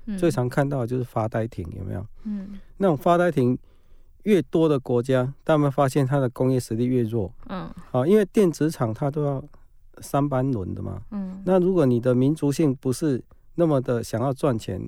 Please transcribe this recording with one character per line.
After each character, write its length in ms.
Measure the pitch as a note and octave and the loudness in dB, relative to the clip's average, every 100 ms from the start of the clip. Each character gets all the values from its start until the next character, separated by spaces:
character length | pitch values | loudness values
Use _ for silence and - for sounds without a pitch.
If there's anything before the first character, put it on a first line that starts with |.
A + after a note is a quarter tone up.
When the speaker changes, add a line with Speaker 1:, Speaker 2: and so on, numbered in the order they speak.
| - | -10
Speaker 1:
嗯。 100 | G3 | 0
Speaker 2:
最 140 | E3+ | 0
常 180 | B2+ B2 | 2 -2
看 180 | D3+ C#3 | 0 0
到 140 | C#3+ | -2
的 60 | A#2 | -2
就 100 | B2+ | -4
是 80 | |
发 240 | B2 A#2 A2 | -4 -4 -2
呆 180 | A#2 A2+ | -2 -4
亭， 200 | - E2+ G2+ | -6 -10 -10
有 80 | |
没 80 | F#2+ | -8
有？ 140 | G2+ G2+ - | -8 -10 -12
Speaker 1:
嗯。 340 | A3 G3+ G3 G3 - - | -8 -8 -8 -14 -18 0
Speaker 2:
那 80 | G3 | 2
种 100 | C#3+ | 2
发 220 | F3+ E3+ | 4 4
呆 120 | F3 | 4
亭 280 | C#3 B2 B2+ - - - - - - | 2 0 0 -6 -20 -20 -20 -20 -8
越 180 | G3 G3 | 2 2
多 240 | C#3 F3 D#3+ | 2 2 2
的 140 | C#3 | 2
国 220 | - A#2+ | 0 -2
家， 320 | B2+ C3 B2+ - | 2 0 0 -4
他 140 | - D3+ | 0 2
们 120 | D3 | 2
发 160 | C3+ C#3 | 2 2
现 200 | D3+ C3 | 2 0
它 120 | C#3+ | 0
的 120 | B2+ | -2
工 200 | - C3 | 0 0
业 80 | B2+ | 0
实 160 | - A2+ | -2 -2
力 100 | B2 | 0
越 160 | B2+ | 0
弱。 280 | A2 A#2 F#2 - - | 0 -2 -4 -8 -10
Speaker 1:
嗯。 200 | F#3 - - - | -10 -10 -14 -4
Speaker 2:
啊， 160 | B2+ C#3+ | 0 4
因 100 | G#3+ | 4
为 80 | G3 | 4
电 240 | - F#3 | 2 2
子 200 | D3+ D3+ | 2 -2
厂 240 | D#3+ A2+ | 0 -4
它 160 | A2 C#3+ | -2 -4
都 120 | D3+ | -2
要 200 | C#3+ C3+ D3 - - - - - | -4 -4 -10 -20 -20 -20 -20 -20
三 280 | - C#3+ D3 | -4 -2 0
班 240 | C3 C3 | 0 0
轮 220 | A#2 F#2 | -2 -4
的 60 | G2 | -8
嘛。 220 | G2 F#2+ - | -8 -10 -10
Speaker 1:
嗯。 320 | G#3 F#3+ F#3+ | -10 -8 -6
Speaker 2:
那 140 | F#3 F#3 | 2 2
如 160 | F3+ | 4
果 100 | F#3 | 4
你 160 | C3+ A#2+ | 4 4
的 140 | B2+ | 2
民 200 | B2 C3+ | 2 2
族 160 | D#3 C#3+ | 2 0
性 240 | C#3 D#3 C3 | 2 0 0
不 140 | C3+ | -2
是 320 | A#2+ D#3+ B2 - - - - | -2 -2 -2 -6 -20 -12 0
那 100 | E3 | 2
么 120 | C#3 | 2
的 200 | B2+ A#2+ | 0 -4
想 200 | A2 A2 | -2 -2
要 100 | C3+ | -2
赚 260 | C3 D3+ A2+ | 0 0 0
钱， 220 | - F#2 | -4 -8